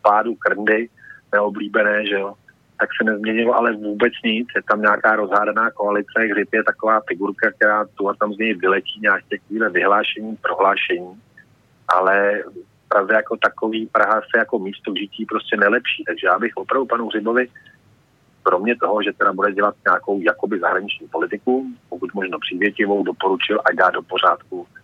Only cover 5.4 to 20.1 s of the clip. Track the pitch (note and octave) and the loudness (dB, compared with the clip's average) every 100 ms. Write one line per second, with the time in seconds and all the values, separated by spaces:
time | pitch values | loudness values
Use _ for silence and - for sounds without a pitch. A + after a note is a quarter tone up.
5.4 | G#2+ G#2 A2+ - G#2 G#2 G#2 A2+ A2+ G2+ | 2 0 0 0 0 0 0 0 0 0
6.4 | G2 A2 G#2+ - A2 A2 - F2 G2+ G2 | 0 0 0 0 2 2 0 -4 -4 0
7.4 | A2 - G#2 G#2+ G#2+ - G2 G2+ G#2 G2+ | -2 2 2 2 -2 -4 -4 0 -2 -2
8.4 | A2+ F#2+ F#2 F#2+ - G#2+ G#2 F#2+ - G2+ | -2 0 2 0 -2 -4 0 0 -2 -10
9.4 | - G#2+ G#2+ F2 F2+ G#2 G#2+ - A2 G#2+ | -6 -2 0 0 2 2 0 -4 -8 -8
10.4 | - F2 G2 G2 - F2+ F2+ F#2+ _ - | -6 0 2 2 0 -4 -6 -16 _ -20
11.4 | - _ _ _ - F2+ F#2+ G2+ G2+ G#2 | -20 _ _ _ 0 2 4 4 2 0
12.4 | - - - _ - G#2 G2 A2 - A2+ | -4 -14 -20 _ 0 0 4 2 0 0
13.4 | - - A2+ A2 A2 A2 G#2 A2 - A#2 | -2 0 -4 -2 -2 0 2 2 0 0
14.4 | A2 A2+ F#2+ G#2 - F#2+ G2+ - A2 G#2+ | 0 -2 -4 -8 -8 -6 -8 -8 -6 -6
15.4 | - A2 G2+ A#2+ - - - E2+ F#2+ F#2 | -4 2 2 2 -2 -6 -6 -4 0 0
16.4 | B2 - F#2+ C3+ B2 A#2 A2+ G#2 G#2 A#2+ | 0 -6 -4 -2 0 -2 -2 -4 -2 0
17.4 | B2+ - - _ _ _ _ _ _ _ | -2 -6 -20 _ _ _ _ _ _ _
18.4 | - F2+ G#2+ A#2 F#2+ G#2+ G#2 F#2 G2 F#2+ | 0 0 0 0 0 0 -2 0 -2 2
19.4 | G2+ F#2+ G#2 - G2 F#2 - | 0 2 0 0 0 0 0